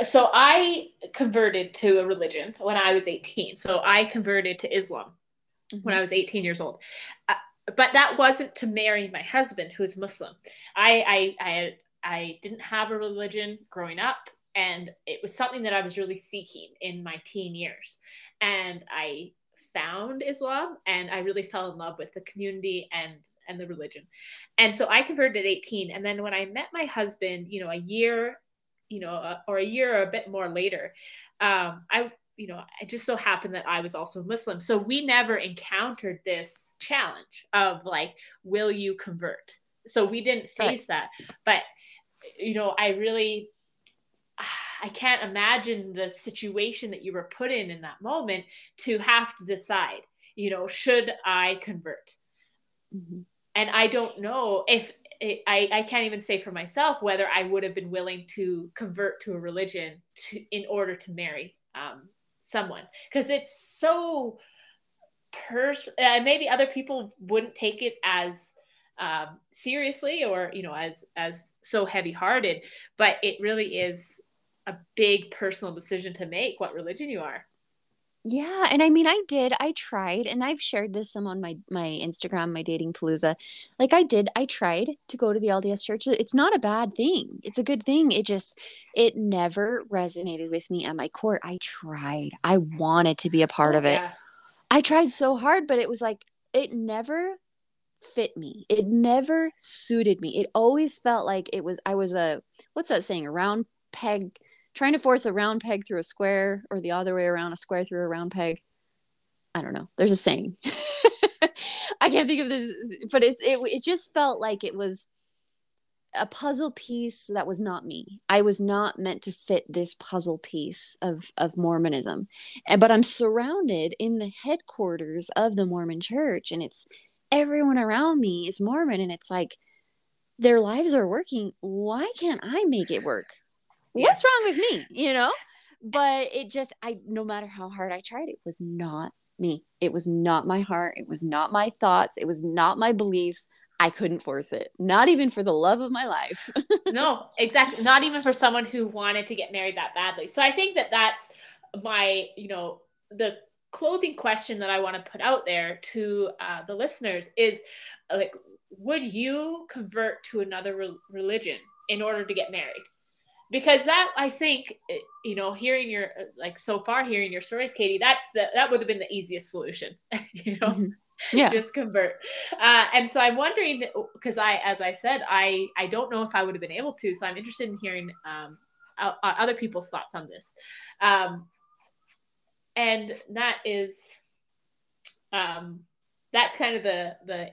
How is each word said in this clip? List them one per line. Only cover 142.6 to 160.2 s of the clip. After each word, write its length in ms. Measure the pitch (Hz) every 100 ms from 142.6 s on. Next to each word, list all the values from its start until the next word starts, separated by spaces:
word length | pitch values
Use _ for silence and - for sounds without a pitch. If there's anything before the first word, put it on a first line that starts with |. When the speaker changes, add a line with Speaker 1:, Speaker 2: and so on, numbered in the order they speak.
| 165 -
Speaker 2:
my 120 | 226
beliefs. 560 | 214 202 185 175 175 - _ _ -
I 100 | 170
couldn't 340 | - 185 170
force 300 | - 139 147
it, 160 | 120 - -
not 300 | 185 196 262
even 200 | 302 269
for 140 | 208
the 80 | 196
love 280 | 156 175 233
of 100 | 254
my 140 | 247 247
life. 440 | 151 135 185 - -
<laughs> 40 | - 403 381
Speaker 1:
No, 360 | 240 302 - - -
exactly. 440 | 233 269 262 220
Not 200 | 233 269
even 180 | 302 294
for 120 | 269
someone 320 | 262 247 240 233
who 200 | 247 214
wanted 400 | 214 202 208 208
to 80 | 208
get 160 | -
married 260 | 196 190 185
that 180 | 156 180
badly. 320 | 185 185 175
So 160 | -
I 80 | 269
think 240 | 277 392 359
that 160 | -
that's 380 | 226 220 - - - - - - 202
my, 440 | 220 208 196 190 185 -
you 100 | 202
know, 340 | 185 170 170 _ _ _
the 280 | 208 220 208 _ _ _
closing 440 | - 311 359 349 294
question 440 | 233 220 214 208
that 100 | 196
I 100 | 196
wanna 240 | 190 185 185
put 80 | -
out 240 | 240 262 180
there 320 | 175 170 175 -
to, 360 | 226 208 202 190 -
uh, 200 | 185 170 165
the 80 | 202
listeners 560 | 285 - 220 180 175 -
is, 260 | 220 220 - - - - -
like, 200 | 185 196 - - - _ 196
would 240 | 208 311
you 640 | 247 196 254 285 311 330 330
convert 520 | 254 196 214 220 -